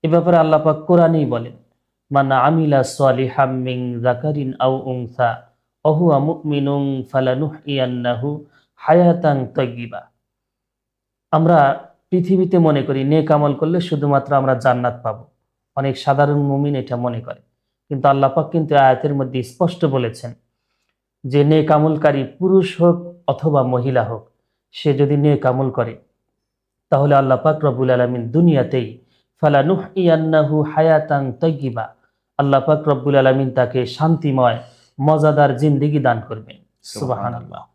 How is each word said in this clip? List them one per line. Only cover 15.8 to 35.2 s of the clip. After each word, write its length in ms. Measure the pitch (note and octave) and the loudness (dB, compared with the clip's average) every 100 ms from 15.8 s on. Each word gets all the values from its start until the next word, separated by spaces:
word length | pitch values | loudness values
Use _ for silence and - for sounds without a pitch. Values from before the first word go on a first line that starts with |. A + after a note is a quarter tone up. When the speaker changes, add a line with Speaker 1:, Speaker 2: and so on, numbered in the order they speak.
| C3+ C3 | -4 -4
Speaker 1:
সাধারণ 440 | - C#3 D3 D3 | -2 2 2 2
মুমিন 340 | C#3+ C#3 C#3+ C#3 | 0 -2 -2 -4
এটা 200 | B2+ A#2+ | -6 -6
মনে 240 | B2 A2+ | -6 -8
করে। 200 | - - _ _ _ _ _ | -12 -16 _ _ _ _ _
কিন্তু 200 | C#3 F3 | 0 2
আল্লাহ 220 | C#3 C3+ | 4 2
পাক 160 | D#3+ D3+ | 0 -2
কিন্তু 260 | E3+ D3+ C#3+ | -4 2 4
আয়াতের 380 | C3+ - D3 | 4 2 0
মধ্যে 280 | C#3 B2+ B2+ | -2 -4 -6
স্পষ্ট 420 | A#2+ - F3 - | -8 -4 -4 0
বলেছেন 500 | D#3 C3+ A#2 - A#2+ - _ _ _ _ _ _ _ _ | -2 -2 -4 -8 -16 -16 _ _ _ _ _ _ _ _
যে 200 | B2+ C#3+ | -2 2
নেক 260 | C#3+ D#3 D#3 | 4 4 4
আমলকারী 540 | D3+ D#3 D#3 D#3 C#3 | 2 2 2 0 0
পুরুষ 560 | B2 - F#3 F#3+ - - | -6 -4 2 2 2 2
হোক 340 | F3 F3 - - - | 2 2 -6 -8 -6
অথবা 340 | C#3 D#3+ C#3+ | -4 0 0
মহিলা 420 | B2+ B2+ B2+ B2+ | 0 -2 0 -2
হোক, 260 | A2 A2+ - _ _ _ _ | -2 -8 -14 _ _ _ _
সে 240 | - D3+ | -4 -2
যদি 220 | C3+ C#3+ D3 | 0 0 2
নেক 300 | D3 C#3+ C3 | 2 2 0
আমল 240 | B2+ C3+ | 0 -4
করে 280 | B2+ A2+ A2 _ _ _ _ _ _ _ _ _ | -4 -6 -8 _ _ _ _ _ _ _ _ _
তাহলে 260 | C3+ D3 | 0 4
আল্লাহ 240 | C#3 C3+ B2+ | 2 2 0
পাক 260 | D#3 D#3 | 0 0
রব্বুল 260 | D3+ B2 B2+ | -2 0 0
আলামিন 400 | B2 B2 B2 A#2 | 0 0 -4 -4
দুনিয়াতেই 680 | D3+ F3 C#3+ A#2+ C3 A2 - _ _ _ _ | 2 4 2 0 -4 -6 -14 _ _ _ _
ফালানুহইয়ান্নাহু 1200 | D3+ C#3+ C#3+ F#3+ - F#3+ F3 D#3+ D#3+ D#3 D3 D3+ | 2 2 2 -2 -4 -2 2 2 2 0 2 -2
হায়াতান 680 | D3+ D#3 D#3+ D#3 D3+ C#3+ C3+ | -2 0 2 2 0 -4 -4
তাইয়্যিবা, 640 | A#2+ E3 C#3+ C3+ A2+ A2 _ _ _ _ - | -4 -4 -4 -8 -8 -12 _ _ _ _ -4
আল্লাহ 220 | C#3 C3+ | 2 2
পাক 280 | C3+ D3+ D#3 | 2 0 0
রব্বুল 280 | C3+ C#3 C#3 | -2 2 2
আলামিন 340 | C3 C3 C3 | 4 2 0
তাকে 360 | C3 A#2+ C3 A#2+ | -2 -2 -2 -6
শান্তিময় 720 | - D#3+ E3 D3 C3 B2 A2+ - _ _ - | -2 0 0 0 0 0 0 -12 _ _ -4
মজাদার 560 | C#3+ D#3 | 0 2